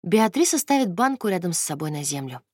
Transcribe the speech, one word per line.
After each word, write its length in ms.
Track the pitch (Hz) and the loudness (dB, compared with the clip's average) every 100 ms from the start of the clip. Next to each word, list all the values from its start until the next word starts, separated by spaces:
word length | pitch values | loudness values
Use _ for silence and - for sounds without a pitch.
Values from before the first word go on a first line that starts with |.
Беатриса 540 | 175 214 226 - 349 302 | 2 4 4 2 2 0
ставит 340 | - 277 240 | 2 2 2
банку 360 | 170 254 262 214 | 0 0 0 -2
рядом 260 | 185 175 | -2 -2
с 60 | 165 | -4
собой 320 | - 147 156 | -4 -4 -4
на 120 | 147 | -4
землю. 380 | 143 143 135 127 _ | -4 -6 -8 -12 _